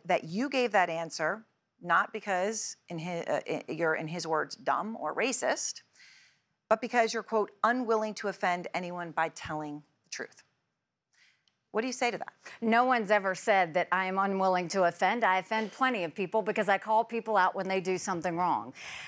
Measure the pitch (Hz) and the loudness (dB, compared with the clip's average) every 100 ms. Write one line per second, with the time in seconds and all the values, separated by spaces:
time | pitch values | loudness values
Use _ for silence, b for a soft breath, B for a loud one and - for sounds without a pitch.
0 | 170 175 160 180 277 262 247 196 175 165 | 0 0 0 -4 -2 0 2 4 2 0
1 | 165 - 156 208 - _ _ _ 175 170 | -6 -2 -2 -2 -8 _ _ _ 2 2
2 | 214 220 208 185 196 220 - - _ 170 | 2 -4 -2 0 0 -2 -8 -12 _ -8
3 | 165 170 - 143 - - - 156 165 156 | -6 -6 -2 -4 -2 -6 -6 -2 0 0
4 | 156 175 160 156 151 - 139 135 202 226 | -4 -6 -2 -2 -2 -4 -2 -2 -2 -6
5 | 151 - 220 269 - 294 - - _ b | -6 -2 -2 0 0 0 -4 -8 _ b
6 | b b b b b _ _ 220 233 247 | b b b b b _ _ 0 2 2
7 | 226 226 - 226 202 - 220 247 233 220 | 2 0 -2 0 0 0 2 2 2 0
8 | 214 202 202 190 190 175 175 170 180 175 | 0 -4 -6 -2 0 0 -2 -6 -6 -8
9 | 170 156 160 - - 156 151 147 147 _ | -6 -2 -2 -4 -8 -6 -6 -10 -14 _
10 | _ - - - _ _ _ _ _ _ | _ -12 -12 -14 _ _ _ _ _ _
11 | _ b b b b _ _ 208 254 240 | _ b b b b _ _ -4 -2 0
12 | 240 190 - - B B 226 233 254 247 | -2 -2 -8 -14 B B 2 4 6 4
13 | 190 208 190 180 - 196 175 165 170 185 | 4 4 4 -2 2 4 4 2 2 2
14 | 185 190 196 190 190 180 180 196 175 170 | 2 2 2 2 2 2 0 2 2 4
15 | 190 233 196 185 180 220 220 - 262 233 | 0 2 2 2 0 -4 -4 0 0 0
16 | 170 - 180 220 196 214 196 196 208 220 | -4 -4 -2 0 0 0 2 2 2 0
17 | 226 226 220 208 185 - 185 190 180 185 | 0 -4 0 2 2 0 -2 -2 0 -2
18 | - 175 175 165 180 127 110 B B B | -2 -4 -2 -2 0 -2 -4 B B B